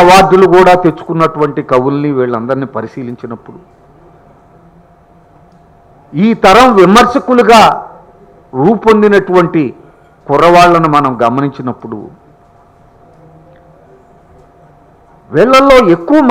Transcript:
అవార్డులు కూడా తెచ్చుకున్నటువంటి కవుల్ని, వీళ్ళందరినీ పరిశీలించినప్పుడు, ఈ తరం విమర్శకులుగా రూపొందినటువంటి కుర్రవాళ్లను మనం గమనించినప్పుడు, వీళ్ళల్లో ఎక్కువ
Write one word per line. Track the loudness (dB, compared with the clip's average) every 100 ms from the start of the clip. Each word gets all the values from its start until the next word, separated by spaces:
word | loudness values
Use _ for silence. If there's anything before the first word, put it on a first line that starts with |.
అవార్డులు | 4 4 2 2 2 4
కూడా | 4 2
తెచ్చుకున్నటువంటి | 0 -6 -8 -4 -4 -2 -6 -6 -4
కవుల్ని, | -4 -2 -4 -4 -4
వీళ్ళందరినీ | -4 -6 -6 -8 -8 -10
పరిశీలించినప్పుడు, | -12 -14 -14 -14 -16 -18 -20 -20 _ _ _ _ _ _ _ _ _ _ _ _ _ _ _ _ _ _ _ _ _ _ _ _ _
ఈ | -4 -2 0
తరం | 2 4 4 4
విమర్శకులుగా | 4 2 2 -2 -2 0 2 4 2 0 -10 -20 _ _ _ _ _ -4
రూపొందినటువంటి | -2 0 0 2 2 0 0 -2 -2 -2 -6 -10 -20 _ _ _ -4
కుర్రవాళ్లను | 0 2 4 4 2 0 -2
మనం | -2 -2
గమనించినప్పుడు, | -4 -2 -6 -8 -12 -12 -14 -16 -18 -20 _ _ _ _ _ _ _ _ _ _ _ _ _ _ _ _ _ _ _ _ _ _ _ _ _ _ _ _ _ _ _
వీళ్ళల్లో | -2 2 2 4 2 2
ఎక్కువ | -2 0 0 2